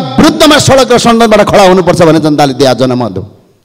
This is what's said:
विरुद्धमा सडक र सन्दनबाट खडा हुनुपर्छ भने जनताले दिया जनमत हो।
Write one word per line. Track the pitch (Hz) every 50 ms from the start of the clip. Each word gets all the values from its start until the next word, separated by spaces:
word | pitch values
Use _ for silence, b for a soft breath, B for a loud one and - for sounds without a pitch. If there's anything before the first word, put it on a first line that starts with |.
| - - -
विरुद्धमा | - 285 311 302 - 330 302 302 269
सडक | - - 262 269 254 214
र | 247 226
सन्दनबाट | - 240 233 226 233 220 214 214 202
खडा | - - 208 196 185
हुनुपर्छ | 185 190 170 180 170 - 175
भने | 160 156 160
जनताले | 151 156 151 143 147 139 131
दिया | 123 139 127 123
जनमत | 113 131 127 123 123 117 104 92 98
हो। | - - - _ _ _ _ _ _